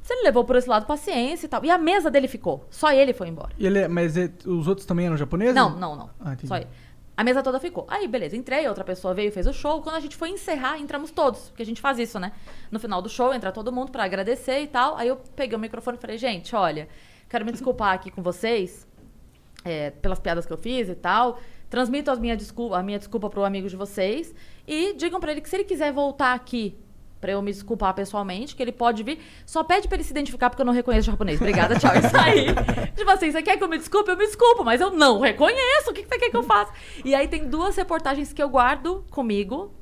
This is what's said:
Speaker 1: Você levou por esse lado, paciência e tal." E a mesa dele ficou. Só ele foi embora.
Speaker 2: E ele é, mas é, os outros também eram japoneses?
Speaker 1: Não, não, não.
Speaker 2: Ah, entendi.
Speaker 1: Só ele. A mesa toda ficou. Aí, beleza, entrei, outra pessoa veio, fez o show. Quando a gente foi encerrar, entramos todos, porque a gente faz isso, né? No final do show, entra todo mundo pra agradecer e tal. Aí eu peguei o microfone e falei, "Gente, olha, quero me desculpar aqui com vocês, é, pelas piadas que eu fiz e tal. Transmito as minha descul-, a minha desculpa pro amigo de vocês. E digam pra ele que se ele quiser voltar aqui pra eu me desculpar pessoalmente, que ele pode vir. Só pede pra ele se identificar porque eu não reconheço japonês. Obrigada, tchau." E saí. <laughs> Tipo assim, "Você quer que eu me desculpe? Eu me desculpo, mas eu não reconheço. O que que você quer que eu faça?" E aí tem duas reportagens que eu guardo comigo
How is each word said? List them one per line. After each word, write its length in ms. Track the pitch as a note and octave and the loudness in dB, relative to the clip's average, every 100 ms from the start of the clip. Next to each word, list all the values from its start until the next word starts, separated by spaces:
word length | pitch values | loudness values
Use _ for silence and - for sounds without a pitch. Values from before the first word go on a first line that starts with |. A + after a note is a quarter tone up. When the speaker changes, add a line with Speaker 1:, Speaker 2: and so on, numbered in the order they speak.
Speaker 1:
Você 140 | - B4+ | -6 2
levou 200 | G4+ A#3+ | 4 4
por 120 | A#3+ B3+ | 4 2
esse 120 | B3 | 4
lado, 180 | G#3+ G#3+ | 0 2
paciência 600 | D4 G4+ C#4+ B3 E4 D#4 | -4 -2 -2 -2 -4 -4
e 40 | |
tal." 140 | F4 | -2
E 60 | D#4 | 2
a 80 | F4+ | 4
mesa 320 | D#4+ G4 D#4 | 4 4 4
dele 180 | C#4 C4 | 4 2
ficou. 380 | - F3 C#3 - | -4 -4 -6 -10
Só 200 | - - | 0 4
ele 220 | C4+ F3+ | 6 6
foi 140 | - E3+ | 2 -6
embora. 220 | E3 - - | -8 -10 -2
Speaker 2:
E 80 | F#3+ | 2
ele 120 | G3 | 2
é, 80 | F#3 | 2
mas 300 | F3 E3+ D#3+ | 2 0 0
é, 120 | F3 - - | -2 -4 -4
os 220 | F3 D#3 | -2 0
outros 180 | G3 - | -2 0
também 180 | F3 F3 | 0 0
eram 100 | D3+ | -2
japoneses? 380 | C#3+ F3 A#3 | -2 2 4
Speaker 1:
Não, 160 | B3+ G#3 E3 | 4 4 2
não, 180 | F3 D3 | -8 -10
não. 140 | - - | -14 -10
Speaker 2:
Ah, 140 | F3+ | -10
entendi. 140 | C3 C3 | -8 -6
Speaker 1:
Só 80 | F3+ | -6
ele. 100 | - - - - - - | -8 -18 -20 -20 -12 -2
A 80 | |
mesa 200 | A3+ B3+ | 2 2
toda 160 | C4 C4 | 2 -2
ficou. 260 | F4 F#3 - | -4 -8 -6
Aí, 180 | G#4 F4+ | -6 -4
beleza, 280 | A3 D#3 G#3+ | -4 -4 -8
entrei, 320 | B3 C4+ C#4+ | -4 -2 0
outra 160 | G3 | -4
pessoa 300 | F#3+ F#3 - | -6 -4 -4
veio, 180 | F#3 G#3 | -2 -2
fez 140 | G3+ F#3+ | 0 -2
o 60 | |
show. 280 | C#4 D4 D#4 | 0 -2 -2
Quando 140 | D#4 D#4+ | -4 -8
a 40 | |
gente 160 | D4 - | -8 -8
foi 140 | E4 | -8
encerrar, 500 | F#4+ - D4+ B3+ D#4 | -8 -6 -4 -4 -6
entramos 320 | C#4+ C#4+ D#4+ | -8 -8 -8
todos, 380 | - C#4+ - - | 0 0 0 -14
porque 120 | - | -12
a 40 | A3 | -10
gente 160 | A#3 | -4
faz 180 | C#4 B3 | -2 -2
isso, 180 | A3+ G#3 | -4 -6
né? 140 | F#3 - - - - | -10 -10 -14 -14 -10
No 80 | G#3+ | -8
final 220 | G#3 F#3 | -4 -4
do 80 | F3 | -4
show, 240 | - B3 | 0 0
entra 180 | C4 F#3+ | 0 -4
todo 200 | G3+ G#3+ | -6 -6
mundo 180 | B3 C4+ | -6 -6
pra 120 | C4 F#3+ | -4 -2
agradecer 560 | F#3+ G3 A3+ - C4+ | -2 -2 -2 -2 -2
e 60 | D4 | -2
tal. 280 | B3 C4+ - | 0 0 0
Aí 100 | A#3+ | -2
eu 80 | B3+ - - | -4 -8 -8
peguei 200 | C4 A3 | -6 -6
o 40 | |
microfone 380 | G#3+ A3 B3 A#3+ | -8 -8 -8 -8
e 40 | |
falei, 160 | A3 A3 | -10 -4
"Gente, 380 | B3 F#3 - A3 | -4 -4 -4 0
olha, 320 | F3 D3+ D3 - - - - | 0 0 -10 -18 -20 -20 -6
quero 160 | A#3+ G#3+ | -4 -4
me 60 | |
desculpar 420 | A#3 C4 - G#3 | -4 -4 0 0
aqui 160 | F#3 F#3 | 0 -4
com 120 | - | -6
vocês, 640 | F3 F3 A3+ A#3 F3+ - - - - - - _ - - F3 | -6 -2 0 0 -2 -10 -20 -20 -20 -20 -20 _ -20 -14 -8
é, 260 | D#3+ D3 | -6 -6
pelas 280 | C#3+ - - | -2 0 0
piadas 260 | F#3 E3+ E3+ | -2 -2 -4
que 80 | |
eu 40 | D#3+ | -8
fiz 320 | A3+ B3+ G3 | -4 -4 -4
e 60 | E3+ | -4
tal. 440 | F3+ G#3 B3 A#3+ - - - | 0 2 2 -2 -14 -14 -6
Transmito 400 | A3+ B3 C#4+ D4 | -2 0 0 -2
as 80 | B3+ | -2
minha 160 | A#3 A3 | -2 -4
descul-, 380 | G#3 - A#3+ | -6 -8 -4
a 80 | F#3+ | -2
minha 160 | G3+ G#3 | -2 -6
desculpa 320 | G3+ A3 G3+ | -6 -6 -4
pro 140 | G3+ | -2
amigo 240 | G3 G3 F#3+ | -2 -2 -6
de 80 | F#3 | -8
vocês. 580 | G3 G#3 F#3+ C4 E4 - - - - | -8 -2 -2 -2 -8 -14 -18 -18 -8
E 260 | D4+ F#4+ | -2 -2
digam 260 | D4 E4 F#4 | -2 -4 -4
pra 120 | E4+ | -4
ele 100 | D4+ | -6
que 80 | - | -4
se 60 | F#4+ | -4
ele 80 | G4 | -2
quiser 260 | E4 D4 | -2 -2
voltar 420 | C4+ C#4+ C#4 C4 | 0 -2 0 0
aqui 440 | B3 - A#3+ G#3 - - - - - | 0 -4 -6 -6 -8 -20 -20 -20 -10
pra 120 | F#3 | -4
eu 80 | G3 | -4
me 100 | G3+ | -4
desculpar 420 | G3 G3+ A#3 G3 | -8 -6 -2 0
pessoalmente, 600 | F#3+ G3 G#3 G3 F#3 C#4+ - | -2 -4 -6 -6 -8 -10 -6
que 80 | |
ele 80 | B3 | -6
pode 320 | B3+ A#3+ A3 | 0 0 0
vir. 160 | A3 D#4+ - - - | -4 -8 -10 -20 -6
Só 160 | D#4+ | -4
pede 280 | D#4+ F#4+ G4+ | 2 2 2
pra 60 | F#4 | -2
ele 80 | - | -2
se 60 | |
identificar 380 | C#4+ C#4+ - B3 | -4 -4 0 0
porque 120 | A#3+ | 2
eu 40 | B3 | 2
não 60 | |
reconheço 360 | B3 B3 A3 A3 | 2 4 4 4
japonês. 260 | G#3 F#3+ D3+ | 2 0 2
Obrigada, 380 | G#3 F#3 F3 A#3 | 2 4 4 6
tchau." 140 | A3 F3+ | 6 6
E 60 | A#3 | 6
saí. 380 | - - G4+ C4+ - B3 | 6 8 6 4 2 2
<laughs> 220 | - - - | 0 -2 0
Tipo 160 | G4+ | 4
assim, 180 | F#4+ D#4+ | 6 4
"Você 100 | D#4 | 0
quer 140 | D#4+ G4+ | 2 2
que 60 | |
eu 40 | F#4 | 2
me 100 | D#4+ | -2
desculpe? 320 | - G4+ G#4 | 0 2 2
Eu 80 | F4+ | 2
me 80 | G#4+ | 0
desculpo, 380 | - A#4 A#4 | 6 6 8
mas 160 | B3 A#3+ | 4 4
eu 80 | F#4+ | 4
não 280 | F4+ C#4 G#3+ | 6 6 6
reconheço. 720 | B3+ G#3 D#4 B4+ B4+ C#5+ C5+ | 2 4 4 4 4 4 2
O 20 | |
que 100 | F4 | -6
que 40 | - | -4
você 80 | B4 | -2
quer 120 | A#4 | 0
que 80 | A#4 | 0
eu 60 | |
faça?" 280 | A#4 G#4 G#4 - - D#4 | 4 2 2 -8 -16 -10
E 100 | C4 | 2
aí 140 | C4+ D#4 | 2 2
tem 180 | D#4+ D4+ | -2 -2
duas 280 | D4+ F#4 G4 | 0 0 0
reportagens 560 | F#4 E4 D4 C#4 C#4+ | 0 -2 0 -2 -4
que 80 | - | -4
eu 80 | C#4+ | 2
guardo 540 | B3+ B3 C#4 D#4+ F#4+ - | 4 4 2 -4 -6 -6
comigo 600 | - A#3 G3+ F#3+ C#4 G4+ - | -6 -2 -2 -2 -6 -10 -14